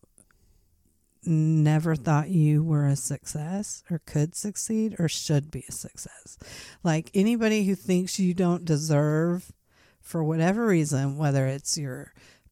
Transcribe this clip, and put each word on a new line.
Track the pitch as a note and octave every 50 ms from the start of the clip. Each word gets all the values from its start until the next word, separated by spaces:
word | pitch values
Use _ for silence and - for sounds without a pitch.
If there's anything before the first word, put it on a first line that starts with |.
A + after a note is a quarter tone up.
| _ - _ _ - _ _ _ _ _ _ _ _ _ _ _ _ _ _ _ _ _ _ _ -
never | F3 D#3+ D#3 D#3 D#3 D#3+ D#3 D3+ D3+ D#3 D#3 D#3+ E3 D#3+
thought | C#3+ - E3 D3+ D3 D3 E3+
you | F#3+ D#3+ D3+ D3+ D3+ D3
were | D#3+ E3 D#3 D3 C#3+
a | C#3 C#3
success | - - - D3 - - - - D3+ D3 E3 F#3+ G3+ G#3 - - - - -
or | F3 D3+ -
could | - - D3+ D3 F3 -
succeed | - - G#3 F#3+ - - - A3 A3 A3 A3 - -
or | E3+ D3+
should | - - - - D3+ C#3+ D3 D#3
be | - B2+ - -
a |
success. | - - - - - - - - - - - - - - - - - - - - - -
Like, | - F3 D#3 D#3+ D#3+ - -
anybody | G3 G3 A3+ A#3+ A3 A3+ A3 G#3+ G#3+ G3
who | G3 F#3+
thinks | - - - F3+ F3+ F#3 F3+ - -
you | F#3+ F3+ E3+
don't | F#3 F#3 F3 F3 E3+ F3
deserve, | E3 D3+ C#3+ D#3 D#3+ D3+ C#3+ D3+ D3+ D#3 D#3 E3 F3 F3 F3+ - - - _ _ _ _ _ _ _ _ _
for | - - - E3 D#3
whatever | D#3 D#3+ E3 D#3+ F3+ G3+ A3+ A#3
reason, | A3 F#3 E3 D3+ D3 D3+ C3+ C#3 C#3 C#3 D3
whether | D#3 C#3+ C#3 C3+ C3
it's | C3+ C3+ C#3 - - -
your | E3 C#3+ C3 B2+ C#3 D3 - _ - - - - _ _ _